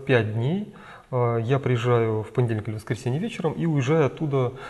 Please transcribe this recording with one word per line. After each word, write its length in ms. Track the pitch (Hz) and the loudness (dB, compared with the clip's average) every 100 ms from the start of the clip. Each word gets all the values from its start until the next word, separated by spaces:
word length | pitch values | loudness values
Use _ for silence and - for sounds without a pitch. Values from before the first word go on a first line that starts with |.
| - | 2
пять 260 | 123 110 | 2 2
дней. 340 | 110 127 190 214 - - - - | 0 0 -2 -4 -12 -20 -20 -6
А, 260 | 127 120 117 | 0 0 0
я 200 | 113 135 | 0 0
приезжаю 640 | 127 123 123 120 113 110 | 2 0 4 2 2 0
в 100 | 101 | -2
понедельник 360 | - 120 107 107 | 0 0 0 -4
или 60 | 110 | -6
воскресенье 440 | - 117 120 139 | -6 -4 -2 -2
вечером 320 | 226 - 165 | -4 -4 -4
и 140 | - 165 | -2 0
уезжаю 400 | 147 123 160 160 | 2 2 4 2
оттуда, 460 | 160 156 135 123 - - | 0 -2 0 0 -4 -14